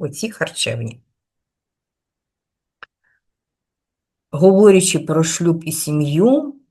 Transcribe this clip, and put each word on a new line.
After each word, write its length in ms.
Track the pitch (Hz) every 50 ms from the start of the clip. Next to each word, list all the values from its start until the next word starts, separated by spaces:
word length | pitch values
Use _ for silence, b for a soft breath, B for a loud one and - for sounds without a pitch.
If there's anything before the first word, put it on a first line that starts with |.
оці 300 | 175 139 120 - - 226
харчевні. 720 | 214 - 165 - - - - 123 113 117 117 110 - - _ _ _ _ _ _ _ _ _ _ _ _ _ _ _ _ _ _ _ _ _ _ _ _ _ _ _ _ _ _ _ _ _ _ _ _ - - _ _ _ _ _ _ _ _ _ _ _ _ _ _ _ _ _ _ _ _ _ _ _ _ _ _ _ _ -
Говорячи 680 | 147 160 190 190 190 208 208 190 185 180 - - 160
про 260 | - - 156 160 165
шлюб 400 | 160 - - 175 170 165 165 -
і 80 | 165 160
сім'ю, 840 | - - - 151 151 147 147 143 160 190 240 269 294 294 294 - - _ _